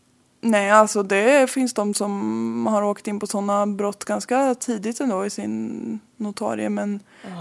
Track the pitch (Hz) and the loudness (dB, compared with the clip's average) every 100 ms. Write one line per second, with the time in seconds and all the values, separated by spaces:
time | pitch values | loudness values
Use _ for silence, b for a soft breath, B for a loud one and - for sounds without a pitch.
0 | _ _ _ _ 226 208 196 214 214 208 | _ _ _ _ 2 2 6 6 6 4
1 | 196 196 220 285 262 - 254 233 208 202 | 2 4 6 6 4 2 -2 0 -2 0
2 | 208 202 110 113 113 117 117 202 - - | -2 -2 -4 -2 -2 -2 0 2 0 -2
3 | - 202 208 220 202 202 208 196 202 208 | -4 -6 -4 -4 0 0 0 -2 -4 -4
4 | - 208 - 247 269 247 - 220 202 240 | -6 -6 0 0 2 0 -4 -4 -4 -4
5 | 277 190 202 - 208 - 110 - - 220 | -2 -2 -4 -6 -6 -4 -6 -8 -8 -10
6 | - - 214 202 214 220 214 208 208 202 | -12 -10 -8 -6 -4 -2 -2 -4 -4 -8
7 | - B - 180 | -12 B -16 -10